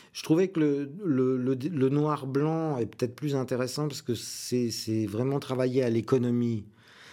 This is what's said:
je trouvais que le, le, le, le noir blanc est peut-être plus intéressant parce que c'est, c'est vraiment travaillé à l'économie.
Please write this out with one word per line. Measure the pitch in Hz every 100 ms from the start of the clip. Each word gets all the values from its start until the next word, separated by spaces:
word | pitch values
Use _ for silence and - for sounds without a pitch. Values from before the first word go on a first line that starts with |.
| -
je | -
trouvais | - 160 185
que | 170
le, | 151 143 139 170
le, | 196 131 127 131
le, | 123
le | 135 139 151 135
noir | 147 151 147 135
blanc | 139 156 160 160 131
est | 107
peut-être | - 120 117
plus | 151
intéressant | 135 123 123 127 143 151
parce | 135
que | -
c'est, | 107 - - - 123 120
c'est | 110 - 110 107
vraiment | 110 131 139
travaillé | - 127 131 131
à | 123
l'économie. | 113 113 131 120 120 120 113 98 - - - -